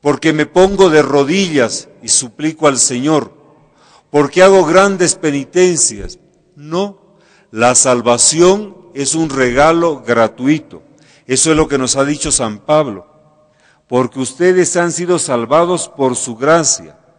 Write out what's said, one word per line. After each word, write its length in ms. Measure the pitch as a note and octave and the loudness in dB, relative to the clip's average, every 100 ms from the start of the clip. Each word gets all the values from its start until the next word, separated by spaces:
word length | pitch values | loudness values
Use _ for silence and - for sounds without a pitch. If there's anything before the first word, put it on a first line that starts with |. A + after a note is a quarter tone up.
porque 320 | D3 C#3+ E3 | 0 0 0
me 120 | D#3 | -2
pongo 440 | D3 F3+ F#3+ G3 F#3+ | 0 2 4 4 4
de 120 | D#3 | 4
rodillas 880 | C#3 C#3+ C#3 F#3+ F#3 D3 A2+ - - _ | 2 0 0 -2 -2 0 -2 -4 -14 _
y 60 | A2+ | -4
suplico 580 | - B2+ - D#3 D#3 D#3 | -4 -4 -8 -8 0 0
al 100 | B2+ | 0
Señor, 560 | - B2 C#3+ D3+ - _ _ _ _ _ _ _ _ | -2 -2 0 -2 -2 _ _ _ _ _ _ _ _
porque 320 | D3 C#3 F3 | 0 2 4
hago 200 | F#3+ G3 | 4 6
grandes 520 | D#3 F3+ G3+ F#3+ E3+ | 4 2 2 0 -2
penitencias. 1040 | - D#3 C#3+ C3+ F3+ F#3 D#3+ - G#2 F#2 - _ _ _ | -2 -4 -4 -4 0 2 2 -4 -6 -14 -16 _ _ _
No, 640 | - D3 F3 G3+ G3 _ _ _ _ _ | -20 -8 -6 -6 -10 _ _ _ _ _
la 220 | A2 A#2+ | 0 2
salvación 1160 | B2 C3 B2 A#2 A#2+ - D#3 F3+ G3+ G#3 - - | 2 0 0 0 0 0 2 2 2 -4 -18 -18
es 220 | C3+ C#3 | -8 -6
un 140 | D#3+ D#3+ | -4 -4
regalo 760 | C3+ B2+ B2 D3+ E3+ E3+ C#3 | 0 0 2 2 2 -2 -4
gratuito. 760 | A#2 A#2 A2 A#2 C3 D#3 - E2 _ _ _ _ | -2 0 0 0 -2 -2 -4 -20 _ _ _ _
Eso 240 | - B2+ D#3+ | -6 -2 0
es 80 | D#3 | 0
lo 100 | D3+ | 0
que 120 | C#3 | -2
nos 160 | B2+ | -2
ha 100 | C3+ | -2
dicho 260 | C#3 D3 - | -2 -4 -4
San 280 | E3+ A#2 G#2 | -4 -4 -8
Pablo. 480 | - D3+ C#3+ F#2+ - _ _ _ _ _ _ _ _ | -2 0 0 -8 -16 _ _ _ _ _ _ _ _
Porque 320 | B2 B2+ C3+ | -2 -2 -6
ustedes 580 | B2+ - F3+ F3+ E3+ F3 | -10 -2 0 2 0 -2
han 140 | F3 | -4
sido 260 | D#3+ F3 F3 | -4 -4 -4
salvados 720 | - B2 A2+ D3+ F3 F3+ - | -2 -4 0 0 0 -4 -8
por 260 | - C3 | -4 -2
su 200 | A#2+ - | -2 -8
gracia. 640 | A2 C#3 E3 D3 - D#2+ _ _ | -4 0 0 0 -6 -10 _ _